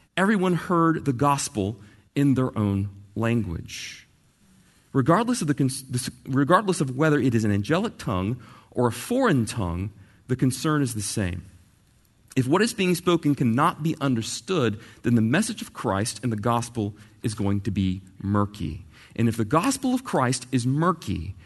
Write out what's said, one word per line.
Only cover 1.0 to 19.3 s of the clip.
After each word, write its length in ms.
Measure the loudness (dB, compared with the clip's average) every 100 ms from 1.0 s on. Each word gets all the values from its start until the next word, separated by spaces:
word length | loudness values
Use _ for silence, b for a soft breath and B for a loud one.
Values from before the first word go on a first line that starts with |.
the 80 | -2
gospel 640 | 0 2 0 -2 -4 -4 -4 B B B
in 180 | 0 2
their 240 | 4 0 0
own 320 | 0 0 -4 -8 -12
language. 920 | -4 0 0 -2 -6 -10 -14 -14 -16 -20 _ _ _ _ b b b b
Regardless 480 | 0 4 4 2 -2
of 60 | 0
the 80 |
cons-, 300 | 0 0 -2
the 140 | -6 -6
s-, 120 | -6 -10 -2
regardless 540 | 0 4 4 2 -2
of 160 | -2 0
whether 220 | 2 4
it 140 | 2
is 100 | 2
an 80 | 2
angelic 440 | 0 2 0 -2 -6
tongue 400 | -4 -2 -2 -6 B B B
or 160 | 0 0
a 40 |
foreign 540 | 0 -4 0 2 2 0
tongue, 440 | -2 -4 -4 -6 -10 b b b
the 100 | 0
concern 460 | 0 0 0 0
is 120 | 0
the 80 | -4
same. 420 | -6 -4 -4 -4 -10 -20 _ _ _ _ _ _ -6 -2
If 100 | 2
what 160 | 2
is 100 | 2
being 220 | 0 0
spoken 400 | 2 2 2 2
cannot 480 | 2 2 2 2 0
be 140 | -2 -2
understood, 800 | 0 0 -2 -6 -2 0 0 -2 B B
then 140 | 2 2
the 60 |
message 400 | 4 2 0 -6
of 100 | -12
Christ 480 | -6 -2 0 -2 -4
and 100 | -6
the 40 | -2
gospel 580 | 0 0 -2 -4 -4 -6 B B
is 120 | -6
going 260 | -2 0 0
to 80 | 0
be 320 | 0 0 -2 -8 -8
murky. 640 | 0 0 0 -2 -8 -8 -14 B B
And 140 | B
if 80 | 0